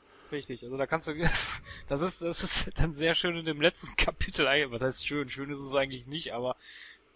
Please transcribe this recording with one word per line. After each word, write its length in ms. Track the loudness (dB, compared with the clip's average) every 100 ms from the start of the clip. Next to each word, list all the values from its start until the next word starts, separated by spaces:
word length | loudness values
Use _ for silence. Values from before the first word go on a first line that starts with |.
| _ -20 -10
Richtig, 320 | -8 -8 -10
also 120 | -6 -4
da 100 | 0
kannst 200 | 0 -2
du, 80 |
<laughs> 760 | 0 2 2 0 -6 -10 -12 -4
das 120 | 0
ist, 200 | 0 -2
das 200 | -4 -2
ist 280 | 0 0 0 4
dann 160 | 2
sehr 200 | 4 2
schön 220 | 4 2 0
in 80 | -2
dem 140 | 2
letzten 340 | 4 2 -2 2
Kapitel, 520 | 2 2 0 4 4
eigentlich, 240 | 6 2
was 100 | 0
heißt 240 | 0 0 -2
schön, 220 | -2 -2
schön 220 | -6 -6
ist 100 | -6
es 140 | 0 2
eigentlich 300 | 2 -2 -8
nicht, 280 | -8 -6
aber 220 | -4 -2 -4 -8 -16 -16 -18 _